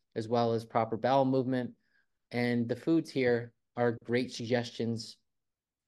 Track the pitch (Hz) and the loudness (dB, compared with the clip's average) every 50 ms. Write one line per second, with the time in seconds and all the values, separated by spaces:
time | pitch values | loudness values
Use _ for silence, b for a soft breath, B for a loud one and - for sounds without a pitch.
0 | _ _ _ 113 107 107 120 120 120 117 117 113 117 - - 120 113 - 117 104 | _ _ _ -8 -4 0 0 2 2 2 0 -2 -4 -2 0 0 0 0 -2 -2
1 | 113 120 135 139 135 131 131 135 123 127 131 127 120 113 - _ _ _ _ _ | 0 2 4 4 4 4 2 2 0 0 -2 -2 -2 -4 -8 _ _ _ _ _
2 | _ _ _ _ _ _ - 120 120 123 120 120 117 117 123 120 - 165 165 160 | _ _ _ _ _ _ -2 -2 0 2 2 0 0 0 -2 -4 0 0 2 2
3 | 156 - - 135 127 123 120 117 120 117 - _ _ _ _ 123 120 120 113 113 | 0 -2 -2 0 2 2 2 2 0 -6 -14 _ _ _ _ 0 0 0 0 -2
4 | - - 117 123 127 - - - 120 110 123 120 117 120 - - 117 113 117 110 | -4 -2 -2 -2 -2 -2 -6 -10 -4 -2 0 0 0 -4 -6 -4 -4 -4 -4 -4
5 | - - - _ _ _ _ _ _ _ _ _ _ _ _ _ _ | -8 -12 -16 _ _ _ _ _ _ _ _ _ _ _ _ _ _